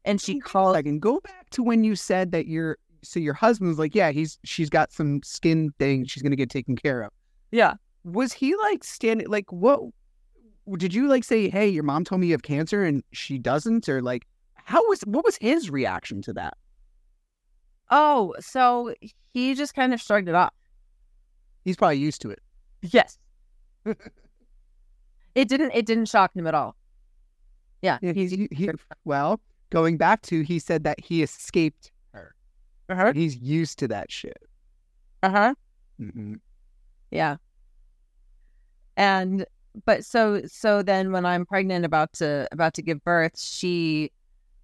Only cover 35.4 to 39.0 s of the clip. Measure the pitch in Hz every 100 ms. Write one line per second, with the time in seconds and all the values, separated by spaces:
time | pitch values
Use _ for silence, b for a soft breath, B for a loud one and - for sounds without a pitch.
35.4 | 226 285 _ _ _ - 104 117 104 107
36.4 | _ _ _ _ _ _ - 160 156 147
37.4 | _ _ _ _ _ _ _ _ _ _
38.4 | _ _ _ _ _ -